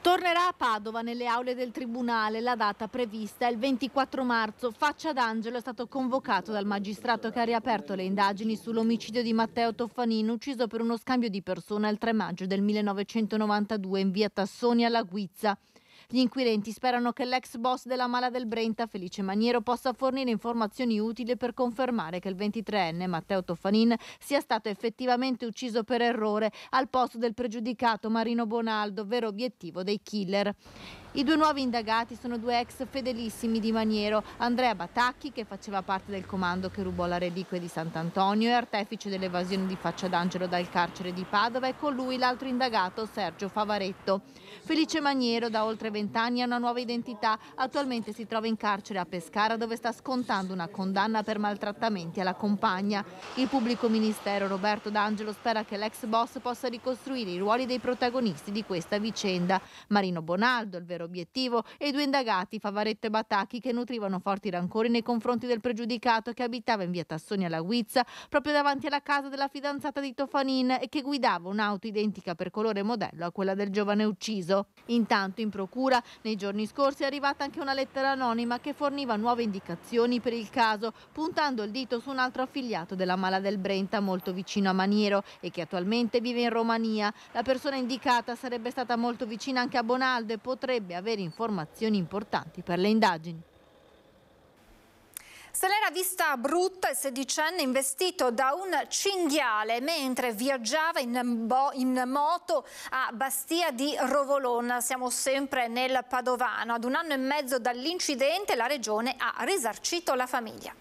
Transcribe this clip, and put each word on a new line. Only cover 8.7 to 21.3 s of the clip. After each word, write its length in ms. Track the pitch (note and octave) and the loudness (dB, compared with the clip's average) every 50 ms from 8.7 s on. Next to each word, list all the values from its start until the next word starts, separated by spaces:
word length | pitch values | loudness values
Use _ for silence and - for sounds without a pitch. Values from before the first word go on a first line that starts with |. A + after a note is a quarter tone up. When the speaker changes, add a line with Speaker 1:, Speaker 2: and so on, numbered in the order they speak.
| A3+ A3+ A3+ A3+ A#3 A3 - - G#3+ B3 A#3+ | 0 2 4 4 2 2 0 -2 -2 0 0
Speaker 1:
di 120 | A3+ A3+ | 2 2
Matteo 400 | A3 A3+ A3 - B3 A#3 A#3 G#3+ | 2 2 2 2 0 0 0 0
Toffanin, 560 | - A#3+ G#3+ - - B3 A#3 A3+ A3 A3 A3 | -2 -4 -4 -2 -2 0 2 2 2 2 0
ucciso 360 | A#3 A3+ - C#4+ C4+ A3+ B3 | 0 -2 -4 -6 -2 -2 -2
per 140 | G#3+ A3+ A3+ | -2 0 -2
uno 160 | A#3 A3+ A#3 | 0 0 -2
scambio 320 | A3+ - - B3+ B3 A#3+ A#3 | -2 0 2 2 2 2 0
di 140 | F#3 G3+ E3+ | -2 -4 -4
persona 480 | - F#3 F3 E3+ - G#3 G#3 G#3+ G#3+ | -4 -6 -6 -4 -4 -2 0 2 2
il 80 | G#3 G#3 | 0 2
tre 140 | - A3+ A3+ | 0 2 2
maggio 340 | A3 F#3+ E3 F3+ E3+ F#3 | 2 0 0 -4 -4 -2
del 160 | F#3 F#3+ G3 G3 | -2 0 2 2
millenovecentonovantadue 1400 | G#3 G#3 G#3+ G#3 G#3 G3 G3 G3+ - - A3+ A3 G3 A3 G#3+ G#3+ G#3+ G#3 G#3 G#3 G3+ A3+ G#3+ F#3+ F#3+ F#3+ G3 | 2 2 2 2 0 0 -2 -4 -2 0 -2 -2 0 0 0 2 2 2 2 2 0 -2 -4 -2 -2 0 2
in 120 | F#3+ G3 F3+ | 2 2 2
via 180 | G3+ G#3+ G3+ | 2 0 0
Tassoni 560 | _ - F#3+ G3 - - B3 A#3+ A#3+ A#3 A#3 | _ 0 -2 -2 -2 0 2 4 4 6 4
alla 160 | A#3 A#3 A3+ A#3 | 4 4 2 0
Guizza. 560 | F3 F3 G#3+ G3+ F3 _ - - G#3+ G3 - _ _ _ - _ _ - - - _ | 0 -4 -6 -6 -6 _ -2 0 0 0 0 _ _ _ -20 _ _ -20 -20 -16 _
Gli 100 | - B3 | 2 4
inquirenti 520 | C4 A#3 - C4+ C4 A#3 A3+ G#3 G3+ A3 G#3 | 4 4 2 2 2 4 4 2 0 -4 -8
sperano 400 | - - B3+ B3 B3 A#3+ A#3+ A#3 | -2 0 2 2 4 2 0 0
che 140 | - C4 | 0 -2
l'ex 300 | B3 B3+ B3+ B3 - - | 0 0 -2 -2 -4 -10
boss 280 | A#3+ A3+ B3 B3+ B3+ - | -4 0 0 0 -2 -2
della 220 | A#3+ B3+ B3+ B3+ | -4 -2 0 0
Mala 240 | B3 A#3+ B3 B3+ B3+ | 0 0 0 0 0
del 160 | A#3 B3+ B3+ | -2 -2 -4
Brenta, 400 | A3 A3 A#3 A3+ A3+ A3 - A#3 | -4 -2 0 0 0 0 -2 -4
Felice 340 | A3+ - G#3 F3+ F3+ - - | -4 -4 -8 -8 -8 -6 -4
Maniero, 400 | G3 F#3+ F#3+ G#3 A3 A#3+ B3 A#3+ | -4 0 2 2 4 4 4 2
possa 320 | G#3+ - A#3+ A#3+ - C4 A#3+ | 2 0 -2 0 0 -2 -2
fornire 380 | - C4+ C4 B3+ C4+ C4+ B3 | 0 0 0 0 0 0 0
informazioni 680 | A3+ G3 - A#3 A#3 A#3 A3+ G3+ - - B3+ A#3+ A3+ G#3 | 0 0 -2 -2 0 0 0 -2 -2 -2 0 0 2 2
utili 380 | G#3+ A3+ A#3 G#3+ B3+ A3 | 0 -2 -2 -4 -4 -4